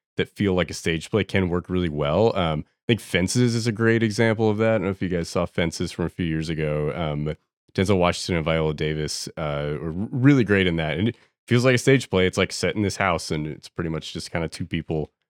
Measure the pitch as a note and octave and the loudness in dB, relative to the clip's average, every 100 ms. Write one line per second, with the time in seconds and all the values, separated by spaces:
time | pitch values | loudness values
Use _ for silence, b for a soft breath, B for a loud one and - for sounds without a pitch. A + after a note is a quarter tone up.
0 | _ - F2+ - G2 F2+ D#2+ - F#2+ E2 | _ -6 -4 0 0 2 0 -2 -2 -2
1 | - G#2+ F#2 G2+ F2+ F2 - F2+ F2 D2 | 0 -2 0 0 0 -2 -2 -2 -2 -2
2 | C#2+ E2 A2+ F#2+ E2+ D#2 - _ - A2 | 0 2 2 2 0 -2 -6 _ -2 -2
3 | - F2 F#2 B2 B2 A#2 A2+ G#2 A2+ A2+ | 0 0 0 2 2 0 -2 0 2 2
4 | A2+ G#2 A2+ A2 A2 G#2 A2 A2 F2+ G2 | 2 2 2 2 0 2 0 0 -2 -4
5 | F#2 F2 E2 F#2 F2 - E2+ - F2 - | -2 -2 -2 -2 -2 -2 -2 -2 -4 -4
6 | E2 - E2+ D#2+ D#2+ D#2 D#2 D2+ D2 E2 | -4 -2 -2 -2 -2 -2 -2 -2 -2 -2
7 | D#2+ D2 D2+ D2+ _ _ _ - F#2+ F#2+ | -4 -2 -4 -6 _ _ _ -2 2 4
8 | F2 E2+ - F#2+ E2 D#2+ D#2 D#2 D#2 D2+ | 2 2 -2 -2 0 2 0 0 -2 -2
9 | D2+ - - - D2+ D2 D2 D2 D#2+ E2 | -4 -6 -10 -8 -6 -4 -4 -6 -6 -6
10 | A2 C#3 C3 C#3 G2 G2+ F2+ E2 D#2 D2+ | -6 4 6 6 4 4 4 0 -2 0
11 | A2 b b _ - A#2+ B2+ B2 - C3+ | -2 b b _ -2 2 4 4 4 4
12 | - F#2 F#2 - F#2 - F2+ D#2+ G2+ - | 4 2 2 2 -2 -2 -2 0 -2 0
13 | G2 E2 - D#2 D2+ D2 - - E2 D#2+ | 0 0 -2 -6 -6 -10 -12 -8 -6 -6
14 | - E2+ - E2+ D#2+ - F2 E2+ - D#2+ | -8 -10 -6 -4 -4 -6 -6 -6 -4 -4
15 | D2 _ | -6 _